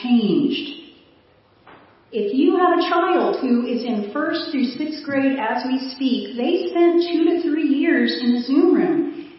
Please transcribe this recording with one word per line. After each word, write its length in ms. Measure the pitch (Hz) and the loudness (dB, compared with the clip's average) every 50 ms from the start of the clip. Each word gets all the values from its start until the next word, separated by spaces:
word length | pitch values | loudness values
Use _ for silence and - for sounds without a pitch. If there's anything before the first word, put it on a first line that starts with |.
| - | 0
changed. 760 | 247 247 233 208 190 165 - - - - - - - - - - - - _ _ _ _ _ _ _ _ _ _ _ _ _ _ - - - - _ _ _ _ - - | 2 4 4 4 4 2 2 2 0 0 -2 -6 -10 -12 -16 -18 -20 -20 _ _ _ _ _ _ _ _ _ _ _ _ _ _ -20 -20 -20 -20 _ _ _ _ -8 -4
If 220 | 220 202 202 247 | -4 -2 0 2
you 220 | 262 320 370 381 | 2 4 4 4
have 220 | 359 359 349 339 339 | 4 4 4 4 2
a 100 | - - | 0 0
child 480 | 359 349 339 370 349 - - - - - | 0 0 2 2 2 2 0 0 -2 -2
who 260 | 269 247 240 233 240 | 0 0 0 0 0
is 180 | 254 240 - - | -2 -4 -4 -4
in 280 | 240 214 208 202 - - | -4 -4 -4 -4 -6 -6
first 380 | 294 311 330 330 - - - | -4 -4 -4 -4 -6 -6 -6
through 140 | - 262 240 | -4 -2 -2
sixth 400 | - - - 302 311 - - - | -2 -4 -6 -8 -8 -8 -10 -8
grade 340 | 285 277 269 269 269 - 220 | -4 -2 0 0 0 0 -2
as 240 | 220 226 247 247 262 | -4 -4 -4 -4 -4
we 120 | 262 262 262 269 - - | -4 -6 -6 -8 -8 -8
speak, 420 | - 269 254 220 202 208 - - | -4 -2 -2 -2 -2 -4 -8 -6
they 340 | 233 247 339 359 - 349 - | -4 -2 0 0 0 -2 -2
spend 320 | - 339 349 339 330 339 339 | 0 2 2 4 4 2 0
two 220 | - 339 320 330 | 0 0 0 2
to 180 | - 349 - - | 2 0 0 -2
three 260 | 294 294 320 302 269 | -2 -2 0 0 0
years 500 | 269 294 330 339 277 240 233 226 - 240 247 | 0 2 2 2 2 2 2 0 -2 -2 0
in 120 | 240 240 | 0 0
the 80 | 240 - | 0 0
Zoom 320 | 269 269 320 349 370 - | 0 2 4 4 4 4
room. 580 | - - - - - - - - - - - - | 4 2 2 0 0 -2 -4 -6 -12 -14 -16 -16